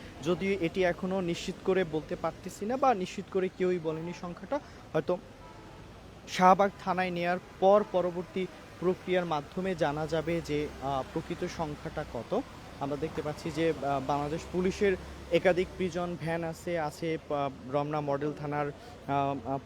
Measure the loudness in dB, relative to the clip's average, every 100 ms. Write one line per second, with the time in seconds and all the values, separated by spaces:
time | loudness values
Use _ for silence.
0 | -6 -4 0 2 2 2 2 2 2 2
1 | 0 0 0 -2 -4 -2 2 2 2 -2
2 | -4 -4 -4 -4 -10 -6 -4 4 4 4
3 | 0 -6 -2 0 0 2 2 2 0 -4
4 | -6 -6 -8 -10 -4 -4 -4 -16 -2 0
5 | 2 -2 -4 -18 -18 -18 -18 -18 -18 -18
6 | -18 -18 -6 8 10 10 6 2 -2 0
7 | 0 2 2 0 -4 4 8 8 6 2
8 | 0 -2 -4 -2 -4 -6 -16 -2 0 0
9 | 0 0 2 -2 -2 -4 -2 2 0 0
10 | 0 0 0 -2 0 -2 -2 -4 -2 -2
11 | -2 -4 -4 -4 -4 -4 -6 -6 -8 -6
12 | -6 -6 -2 -2 -2 -12 -16 -6 -4 -2
13 | -4 -4 -6 -6 -6 0 2 2 0 0
14 | 0 0 0 -4 -2 0 0 2 2 2
15 | -4 -14 2 4 6 4 0 -2 -2 0
16 | -4 -2 -2 -2 -2 -6 -4 -2 -2 -2
17 | -2 -2 -2 -2 -2 -4 -2 0 0 0
18 | 0 0 0 -2 -2 -2 -2 -6 -14 -12
19 | 0 2 2 0 -2 -4